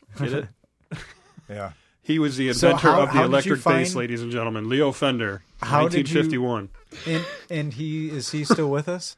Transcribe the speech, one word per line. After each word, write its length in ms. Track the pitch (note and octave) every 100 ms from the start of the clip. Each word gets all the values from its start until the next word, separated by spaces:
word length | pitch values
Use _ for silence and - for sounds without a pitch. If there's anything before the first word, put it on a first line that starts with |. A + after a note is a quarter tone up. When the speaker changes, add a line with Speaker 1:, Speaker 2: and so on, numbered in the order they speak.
| _ G2+
Speaker 1:
Get 140 | C3
it? 140 | C#3 C3+ - _ _ _ D#3+ - - _ - _
Speaker 2:
Yeah. 220 | G3+ G2 D#2 _ _
Speaker 1:
He 160 | - D#3+
was 180 | D3 B2+
the 140 | C3
Speaker 2:
So 160 | A#2+ E3+
Speaker 1:
inventor 160 | - D#3+
Speaker 2:
how, 100 | C#3+
Speaker 1:
of 60 | C#3
the 40 |
Speaker 2:
how 80 | D3
did 40 | -
you 40 |
Speaker 1:
electric 280 | C#3 D#3+ C#3
Speaker 2:
find, 160 | D#3+ C3+
Speaker 1:
bass, 160 | B2 C3
ladies 260 | A#2+ A#2+
and 100 | A#2+
gentlemen. 360 | A#2+ A2+ A2 A2
Leo 240 | C3 C#3+
Fender, 520 | C3 C3+ B2+ G#2+ G2 - -
Speaker 2:
how 260 | - C#3+ E3
did 60 |
you 220 | E3+ C3+ E3
Speaker 1:
nineteen 80 |
fifty-one. 460 | D#3+ C#3 B2 A#2 G2 - - - E3
Speaker 2:
And, 200 | E3 F3 D5 -
and 220 | E3 D3
he, 360 | A#2 D#3 D#3 D#3
is 220 | D3 A#2+
he 120 | D3+
still 260 | C#3+ - D3+
with 180 | C#3 D3+
us? 260 | F3+ -